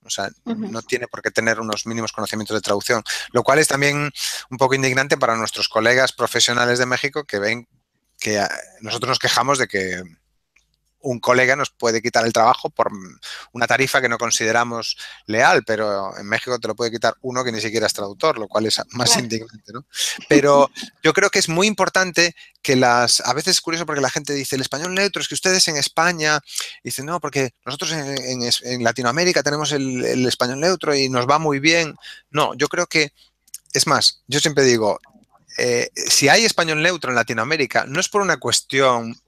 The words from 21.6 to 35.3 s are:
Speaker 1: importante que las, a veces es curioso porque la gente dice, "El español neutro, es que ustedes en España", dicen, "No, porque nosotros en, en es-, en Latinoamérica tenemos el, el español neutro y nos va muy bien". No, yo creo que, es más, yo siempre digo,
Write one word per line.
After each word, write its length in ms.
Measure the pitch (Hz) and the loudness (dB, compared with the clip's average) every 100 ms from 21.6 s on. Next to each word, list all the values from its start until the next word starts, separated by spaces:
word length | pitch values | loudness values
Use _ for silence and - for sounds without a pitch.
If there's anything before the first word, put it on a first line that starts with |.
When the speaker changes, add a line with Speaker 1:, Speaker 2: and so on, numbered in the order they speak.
| 208 | 0
Speaker 1:
importante 680 | 208 185 - 185 165 170 - - _ | 2 0 2 0 2 0 0 -20 _
que 140 | - 131 | 0 4
las, 440 | 127 120 120 - | 6 4 4 0
a 120 | - | 0
veces 220 | 127 - - | -2 0 -2
es 40 | |
curioso 240 | - 165 165 | -2 -6 -4
porque 140 | 147 | -2
la 100 | 131 | -2
gente 220 | 160 139 | -2 -6
dice, 240 | 143 131 135 | -6 -4 -4
"El 60 | |
español 320 | 127 135 175 | -4 -6 -4
neutro, 260 | 185 202 170 | -2 -2 -2
es 60 | 143 | -6
que 60 | |
ustedes 340 | 147 190 185 180 | -2 0 2 2
en 80 | 151 | 0
España", 640 | 135 - 165 175 151 151 - - - - | -2 0 0 2 0 0 -2 -10 -10 -12
dicen, 240 | 123 123 139 | -10 -8 -6
"No, 140 | 170 | -6
porque 320 | 151 139 131 _ - | -4 -2 -2 _ -10
nosotros 260 | 139 165 | -8 -6
en, 240 | 160 139 135 | -6 -4 -6
en 240 | 127 127 | -6 -4
es-, 200 | 120 117 | -2 -2
en 180 | 120 123 | -4 0
Latinoamérica 600 | 117 117 123 135 180 165 | 0 0 0 2 2 2
tenemos 300 | 143 147 147 | 0 -2 -2
el, 320 | 143 135 127 | -2 -2 -2
el 220 | 120 123 123 | -2 2 2
español 340 | - 123 135 | 2 0 0
neutro 340 | 160 185 151 | 0 0 0
y 140 | 143 135 | 0 0
nos 200 | 127 123 | 0 2
va 100 | 147 | 2
muy 200 | 160 139 | 2 0
bien". 340 | 143 165 160 139 - - _ | 2 2 0 -6 -20 -20 _
No, 240 | 143 135 | 0 0
yo 140 | 123 147 | 0 -2
creo 180 | 170 175 | -2 0
que, 260 | 160 147 _ _ _ _ - _ | 0 0 _ _ _ _ -20 _
es 120 | 156 - | -2 2
más, 360 | 131 - - _ | 4 2 -2 _
yo 140 | 139 | -2
siempre 240 | 160 143 | 0 4
digo, 340 | 135 117 107 80 _ _ _ | 4 4 2 -2 _ _ _